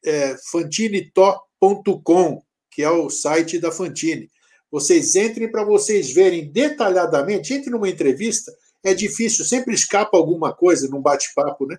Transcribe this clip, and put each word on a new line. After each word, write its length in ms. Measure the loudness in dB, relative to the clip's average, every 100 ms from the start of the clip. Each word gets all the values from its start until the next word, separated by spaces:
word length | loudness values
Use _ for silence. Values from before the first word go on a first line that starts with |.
| -4
é, 300 | -2 -2 -4 -6
fantine 580 | -6 -4 -2 -2 -2 -2
tó 300 | 4 4 2 -6 _
ponto 400 | 2 2 -2 -2
com, 400 | 2 4 4 -2 -12 _ _
que 140 | -4
é 60 | 0
o 200 | 0 -2
site 480 | -4 -2 0 0 -4
da 120 | -6
Fantine. 580 | -6 -8 -6 -6 -6 -10 _ _ _ _
Vocês 460 | -4 2 2 4 0
entrem 340 | 0 -2 -6
pra 140 | -2
vocês 500 | 2 2 2 0 2
verem 380 | 4 4 2 -2
detalhadamente. 1000 | -2 0 0 0 0 2 0 0 -4 -4
Entre 180 | -8 -6
numa 180 | -4 -4
entrevista, 640 | -2 0 0 -2 -6 -8 -18 _ _
é 100 | -2
difícil, 500 | 0 -2 -2 -2 -2
sempre 300 | -2 -2 -2
escapa 420 | -2 0 0 2 2
alguma 360 | 2 0 -4
coisa 340 | 2 2 2 0
num 140 | -2
bate-papo, 640 | 0 0 -2 -2 -2 -4
né? 120 | -8